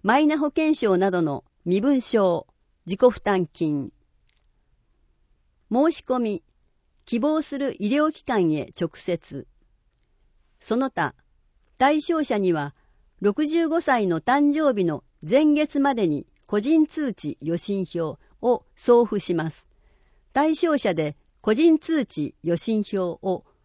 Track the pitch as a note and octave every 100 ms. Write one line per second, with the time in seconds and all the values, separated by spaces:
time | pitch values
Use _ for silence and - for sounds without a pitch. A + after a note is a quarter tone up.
0 | F#3+ B3 D4+ D4+ D4 D4+ D#4 D#4 A3+ F#3
1 | G3 F3+ D#3+ C#3 - _ - F#3 A#3+ C#4
2 | - A3+ F#3+ E3+ - _ _ _ - F#3+
3 | B3 - - G3 E3+ - D#3+ D3 C3+ -
4 | _ _ _ _ _ _ _ _ _ _
5 | _ _ _ _ _ _ _ A3+ D#4 E4
6 | - B3+ A3+ G3 - _ _ _ _ _
7 | - A#3 C#4 D#4 D4 C#4 C#4 - G#3 C4+
8 | D4+ D4+ - A#3 E3+ D3+ B2+ - E3 -
9 | - E3+ - C#3 - _ _ _ _ _
10 | _ _ _ _ _ _ - A#3 C4+ -
11 | D3 - _ _ _ _ _ _ C4 D4+
12 | D4 E4 D4 G#3+ F#3+ D#3+ C#3+ - _ _
13 | _ _ G3 G#3 D4+ D#4+ E4 D#4+ D#4+ B3+
14 | G3 E3 F#3+ C4+ D4 D4 D4+ G#3 F3 D3
15 | - _ D3+ B3 D#4 D4 D4+ C#4+ C#4 B3
16 | F#3 D3 - _ _ G#3 A3 D#4+ D4+ -
17 | C#4+ G3 D3+ - D3 E3 - G3 F#3 F3
18 | D#3+ D#3+ _ _ A#3 A#3+ - _ - A#3+
19 | A#3+ G#3 - E3+ D#3+ - _ _ _ _
20 | _ _ _ C4 D4+ D#4 E4+ D4 G#3+ E3
21 | D3+ D3 _ _ - A3 E4 D#4+ - D#4+
22 | A#3+ - D3 - E3 E3+ - A3 G#3 G3
23 | F3+ E3 F#3+ F#3 - _